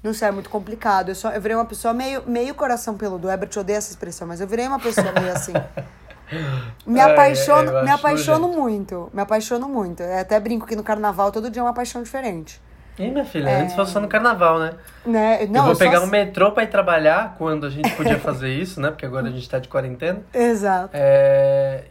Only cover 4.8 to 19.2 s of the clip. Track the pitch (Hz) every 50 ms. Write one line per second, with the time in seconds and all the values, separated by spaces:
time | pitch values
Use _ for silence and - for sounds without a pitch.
4.8 | 240 233 220 208 185 190 185 185 185 180 180 180 - - 170 156 139 - - -
5.8 | 135 - - - - - - - - - 151 165 156 139 135 127 120 117 117 -
6.8 | - 214 233 262 294 311 302 294 294 - 269 262 - 285 294 - - 269 262 269
7.8 | 269 269 285 285 294 294 302 302 285 - 311 320 349 349 349 320 269 233 214 202
8.8 | 190 - 196 175 170 - - 202 202 202 220 220 220 - 247 240 262 277 277 240
9.8 | 196 175 170 - 175 - 185 185 185 185 214 214 202 220 233 220 220 - 226 214
10.8 | 214 - 214 214 208 208 185 180 196 202 202 220 220 247 214 247 240 240 240 240
11.8 | 254 240 - 247 240 233 - 269 262 - 165 165 156 - - - - - - -
12.8 | - - - - 190 240 269 285 262 - - 160 139 135 131 139 151 185 - 196
13.8 | 196 190 - 208 208 202 - 214 226 240 226 180 180 165 160 165 160 160 170 -
14.8 | - - - - - 233 226 220 214 220 226 - 214 196 208 262 - - 226 -
15.8 | 185 - 175 175 180 190 208 208 202 196 - 180 185 208 208 226 220 220 - 196
16.8 | 190 180 170 160 156 156 160 190 220 202 185 - 160 160 156 151 143 139 135 147
17.8 | 151 220 - - 156 233 220 - - - 143 127 131 131 131 143 190 185 - 156
18.8 | 139 151 156 - - 135 127 135